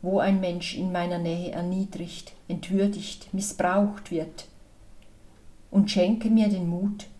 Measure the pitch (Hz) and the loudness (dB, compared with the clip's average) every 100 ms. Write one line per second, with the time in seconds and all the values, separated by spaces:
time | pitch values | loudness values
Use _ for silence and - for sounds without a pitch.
0 | 175 196 196 190 185 175 - - 185 180 | 0 2 4 2 2 -4 -6 -6 -2 -2
1 | 175 175 170 170 175 - 175 190 196 - | -2 -2 -2 -2 -4 -4 -4 -2 -4 -6
2 | 175 - - - - 175 - 190 202 202 | -10 -12 -16 -20 -8 -8 0 2 2 0
3 | - - - 190 196 - 180 190 202 - | -10 -14 -8 -6 -6 0 2 4 2 0
4 | - 170 160 - - - - - - - | -6 -6 -6 -10 -20 -20 -20 -20 -20 -20
5 | - - - - - - - 202 202 196 | -20 -20 -20 -20 -20 -20 -2 2 4 4
6 | 180 226 220 220 208 190 175 175 202 208 | 4 4 4 4 6 2 0 0 -2 -4
7 | - - | -10 -18